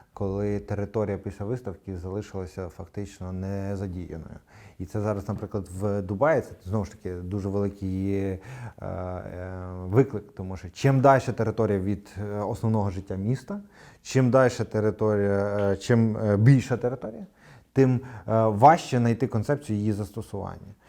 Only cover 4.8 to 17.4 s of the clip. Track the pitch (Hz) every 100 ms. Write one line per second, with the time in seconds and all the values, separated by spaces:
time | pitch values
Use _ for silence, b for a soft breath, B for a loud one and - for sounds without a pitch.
4.8 | 92 107 104 101 101 98 101 104 87 92
5.8 | 104 101 95 98 147 143 - - 92 107
6.8 | 92 - 95 90 90 101 98 101 101 101
7.8 | 95 92 98 98 98 95 123 127 117 -
8.8 | 95 90 90 90 98 90 92 92 90 90
9.8 | 92 110 131 104 - - 92 92 90 -
10.8 | 139 135 135 135 - 107 107 107 107 98
11.8 | 95 98 - 95 104 104 101 120 113 110
12.8 | 101 92 - 95 104 131 - 202 - B
13.8 | B B - 131 127 131 123 - 104 107
14.8 | 107 92 107 104 101 101 101 104 101 98
15.8 | - 117 113 107 107 101 117 135 - 120
16.8 | 123 123 110 - 196 B